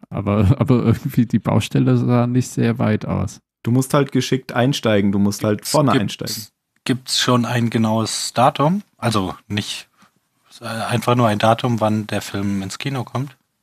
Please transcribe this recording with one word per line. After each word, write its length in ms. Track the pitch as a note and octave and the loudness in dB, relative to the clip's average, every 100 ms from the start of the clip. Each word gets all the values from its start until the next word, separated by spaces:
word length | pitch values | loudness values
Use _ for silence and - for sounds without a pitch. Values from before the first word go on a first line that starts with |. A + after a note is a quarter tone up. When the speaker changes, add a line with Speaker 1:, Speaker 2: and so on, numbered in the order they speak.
| - | -10
Speaker 1:
aber, 480 | - G2+ G#2 G2 - | -6 0 4 4 4
<laughs> 20 | |
aber 240 | B2 B2 | 4 4
irgendwie 420 | A2 A2+ C#3 - A2+ | 4 2 0 0 2
die 120 | A2+ | 0
Baustelle 600 | - A2 - C#3 B2+ B2 | 0 0 0 0 2 2
sah 280 | B2 B2 A#2+ | 2 2 2
nicht 220 | B2+ B2 | 0 -2
sehr 300 | - A#2 A#2 | -2 -2 0
weit 260 | A2 G#2+ | 0 0
aus. 380 | - F#2+ F#2+ - _ _ | -2 -4 -4 -8 _ _
Speaker 2:
Du 80 | - | 0
musst 200 | B2 C3 | 0 2
halt 180 | D3 C3+ | 0 0
geschickt 400 | C3 A#2+ C3+ - | 0 0 -2 -2
einsteigen, 580 | B2 B2 C#3+ A2+ G#2 G2+ | 0 0 0 2 2 2
du 80 | G2 | 2
musst 240 | G2+ G2+ | 0 0
halt 160 | G#2+ G#2 | -2 -2
Speaker 3:
Gibt's, 120 | - | 0
Speaker 2:
vorne 180 | D3+ C#3 | 0 2
Speaker 3:
gibt's, 100 | G#2+ G#2 - | 2 -2 -6
Speaker 2:
einsteigen. 260 | - - G#2+ _ _ _ | -10 -10 -12 _ _ _
Speaker 3:
gibt's 340 | - B2 - - | -4 -4 -4 -2
schon 260 | - B2 | 2 2
ein 260 | A2+ B2 A#2 | 2 -2 0
genaues 640 | A2+ A2 A2+ G#2+ - - | 0 0 0 -2 -4 -4
Datum? 480 | - C#3 - C#3+ G3 - _ | 2 2 2 2 0 -4 _
Also 360 | A#2+ A2 F#2 - - | -2 0 -2 -6 -6
nicht, 400 | G#2 - - - _ _ _ _ _ _ - | -6 -4 -8 -14 _ _ _ _ _ _ -16
äh, 40 | A2+ | -10
einfach 500 | A2+ G#2 A#2 A#2+ A#2+ | -8 -4 -2 2 2
nur 100 | A#2 | 2
ein 120 | G#2 | 4
Datum, 400 | A2 A2+ B2 A2+ | 2 2 0 0
wann 260 | G#2+ G#2+ G#2 | 0 0 -2
der 140 | G#2 | -6
Film 400 | - G2+ G2+ G2 | -6 -4 -4 -4
ins 160 | F#2+ - | -6 -8
Kino 240 | C#3 C3+ | -6 -6
kommt? 320 | A2 A#2+ C#3 - _ _ | -6 -6 -8 -12 _ _